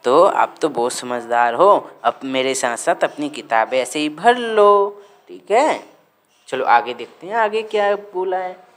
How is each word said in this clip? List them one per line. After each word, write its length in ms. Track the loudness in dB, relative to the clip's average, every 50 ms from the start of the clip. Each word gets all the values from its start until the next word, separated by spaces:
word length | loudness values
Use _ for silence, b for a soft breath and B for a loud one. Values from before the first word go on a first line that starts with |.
| _
तो 200 | 4 4 6 6
आप 320 | 4 4 2 -2 -2 -2 -4
तो 80 | -4 -4
बहुत 240 | -2 -2 -4 -4 -4
समझदार 600 | -8 -8 -6 -8 -8 -4 -2 0 0 2 0 2
हो, 380 | 4 4 6 6 4 2 -6 -20 _ -4
अब 160 | -4 -4 -4 -8
मेरे 300 | -6 -4 -2 -2 -2 -2
साथ 240 | -2 -2 -4 -4 -4
साथ 260 | -2 -4 -2 0 -2
अपनी 260 | -4 -4 -6 -10 -8
किताबें 500 | -8 -12 -8 -2 0 0 0 2 0 -2
ऐसे 200 | -2 -2 -4 -4
ही 100 | -4 -4
भर 280 | -6 0 2 2 2 2
लो, 640 | -2 -4 2 4 6 6 6 4 2 -2 -4 B B B B B B _
ठीक 240 | -20 -20 _ _
है। 320 | 0 2 2 2 0 -4 -8 -16 _ _ _ _ _ _ _ _ _ _ _ _
चलो 180 | -6 -4 0
आगे 280 | 2 2 2 2 0 -8
देखते 340 | -10 -12 -16 -16 _ -14 -6
हैं 80 | -2
आगे 260 | -2 -2 0 -2 -4
क्या 340 | -6 -4 -2 -2 0 0 0
बोला 420 | -2 -6 -10 -8 -6 -4 -4 -4 -4
है। 200 | -6 -8 -10 -14 -20 _ _